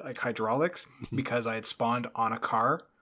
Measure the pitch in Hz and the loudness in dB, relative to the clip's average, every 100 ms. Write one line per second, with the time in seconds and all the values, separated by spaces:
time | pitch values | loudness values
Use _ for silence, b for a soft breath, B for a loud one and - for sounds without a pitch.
0 | 135 120 123 113 110 131 170 - - - | -10 -4 -4 0 0 2 2 -2 -10 -12
1 | - - - 120 113 110 107 - 117 120 | -6 -4 0 0 0 0 0 2 2 2
2 | 117 - 113 113 - - 123 165 - b | -2 0 0 0 0 2 2 2 -4 b